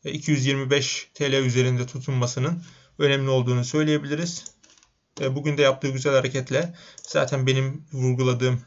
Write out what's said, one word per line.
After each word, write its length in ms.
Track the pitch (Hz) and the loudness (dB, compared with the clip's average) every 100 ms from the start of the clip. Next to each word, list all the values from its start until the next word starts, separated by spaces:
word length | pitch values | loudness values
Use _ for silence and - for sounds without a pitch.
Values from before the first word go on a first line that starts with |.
| 147 | -8
e, 60 | |
iki 200 | 147 - | -8 0
yüz 140 | 147 131 | 0 2
yirmi 240 | 139 135 | -2 0
beş 400 | 143 139 - - | 0 0 -6 -10
T 180 | - 143 | -6 0
L 20 | |
üzerinde 520 | 135 131 120 127 127 123 | 0 2 2 2 0 -4
tutunmasının 760 | 135 127 131 123 - 135 170 - - _ _ | -6 -4 -2 -2 0 -2 -2 -8 -20 _ _
önemli 300 | 143 139 135 | 2 2 2
olduğunu 360 | 131 123 123 123 | 2 2 0 0
söyleyebiliriz. 800 | 151 156 151 143 147 175 170 - _ _ _ _ _ _ - | 0 2 0 0 -4 -4 -8 -14 _ _ _ _ _ _ -6
E, 140 | 135 135 | -4 -2
bugün 220 | 147 143 | -2 4
de 40 | |
yaptığı 280 | 139 135 143 | 4 4 -2
güzel 240 | 131 135 | -2 2
hareketle 600 | 135 127 131 127 131 175 - - - - | 2 2 -4 -2 -2 -2 -6 -20 -20 -4
zaten 400 | 143 139 139 131 | -2 0 0 2
benim 380 | 131 135 147 - | 2 0 -4 -12
vurguladığım 680 | 135 127 127 127 120 127 123 | -2 0 2 2 2 0 0